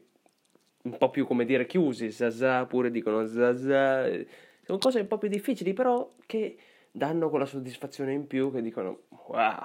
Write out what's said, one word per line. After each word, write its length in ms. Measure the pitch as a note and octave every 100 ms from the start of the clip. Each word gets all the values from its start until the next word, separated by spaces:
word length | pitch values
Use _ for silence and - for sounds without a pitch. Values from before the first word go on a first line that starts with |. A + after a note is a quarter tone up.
| - _ _ _ _ _ _ _
un 140 | B2+ -
po' 120 | C3
più, 160 | C#3+ B2+
come 180 | B2
dire, 220 | A#2+ C3 B2
chiusi, 460 | F#3 D3+ A2+ A2+
Zazà, 540 | G#2+ A#2+ A2+ C3 B2+ B2+
pure 240 | B2 B2
dicono 340 | A#2 A2+ A2 A2
Zazà, 800 | A#2 B2 B2+ C3+ C3+ C3+ C3+ B2+
eh, 220 | F2+ - - - _
sono 140 | - F#3+
cose 220 | C4 B3
un 80 | G3+
po' 100 | G#3+
più 100 | G#3
difficili, 460 | G3+ G#3 A3 F3+
però 400 | F#3+ B3+ A#3+ - - -
che 280 | A3 G#3 - - _ _
danno 380 | - C#3 E3 D#3
quella 160 | C#3+ C3+
soddisfazione 680 | C#3 B2+ A#2+ C#3 - C3+
in 140 | C#3 D3
più 240 | C3+ C3+
che 100 | C3
dicono, 440 | A2+ A2+ F#2 - _ - -
"Wow, 300 | A2+ A2 -